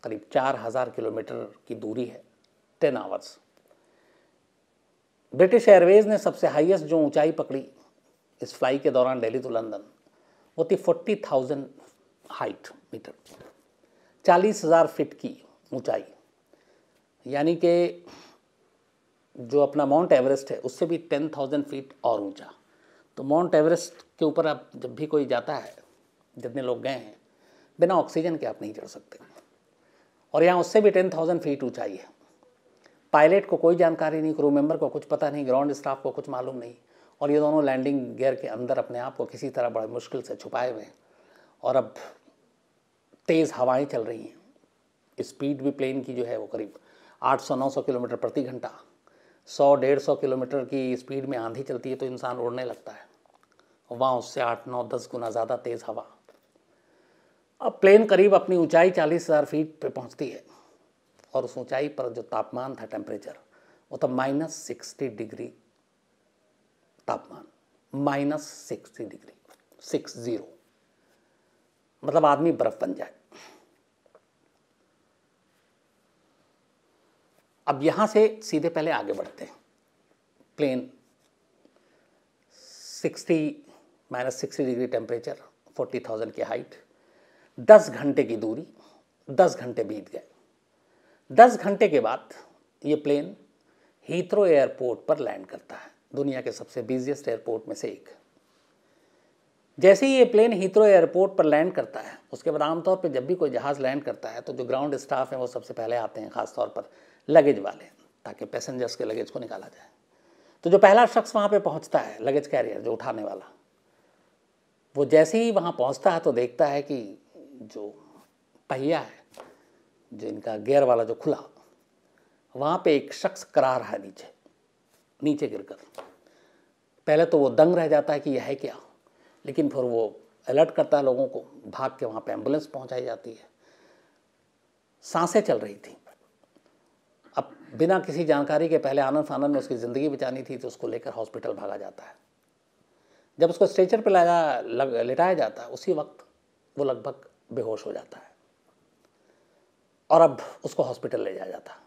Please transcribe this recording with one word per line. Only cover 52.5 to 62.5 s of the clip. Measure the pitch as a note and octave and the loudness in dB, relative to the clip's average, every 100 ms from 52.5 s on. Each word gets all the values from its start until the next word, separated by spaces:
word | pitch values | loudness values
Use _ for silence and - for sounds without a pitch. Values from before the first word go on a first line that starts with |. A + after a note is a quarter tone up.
| B2 B2 | -6 -10
लगता | A2+ - | -12 -18
है, | G#2+ - _ _ _ _ _ _ _ _ | -20 -20 _ _ _ _ _ _ _ _
वहाँ | A#2+ C3 B2 | -2 0 0
उससे | - - | -4 -4
आठ, | A#2+ A#2 - | -4 -4 -6
नौ, | B2 A#2 | -8 -6
दस | B2+ - | -8 -8
गुना | B2 A#2 | -10 -6
ज़्यादा | A2 A2+ B2 | -4 -4 -4
तेज़ | B2 A2+ - | -6 -10 -10
हवा। | A2 - _ _ _ _ _ _ _ _ _ _ _ _ _ _ _ | -12 -14 _ _ _ _ _ _ _ _ _ _ _ _ _ _ _
अब | - - | -6 4
प्लेन | F#3+ G#3 G#3+ | 8 8 8
करीब | F#3 G3+ F#3+ | 6 8 6
अपनी | F3 F3+ | 4 0
ऊंचाई | D#3 E3 F#3 | 4 6 4
चालीस | F3+ D#3 E3+ | 4 0 0
हज़ार | E3+ D3+ C#3+ | 2 0 2
फीट | D3+ D#3 - | -2 -4 -6
पे | C#3 | -8
पहुँचती | - B2 - C#3 | -8 -14 -10 -10
है | - _ - _ _ _ _ _ _ _ | -10 _ -20 _ _ _ _ _ _ _
और | C3 B2 | -6 -6
उस | C3 | -10
ऊंचाई | B2 C3+ D3 | -6 -4 -4
पर | D3 B2+ | -6 -8
जो | A#2 | -8
तापमान | G#2+ A2+ G#2+ | -8 -6 -6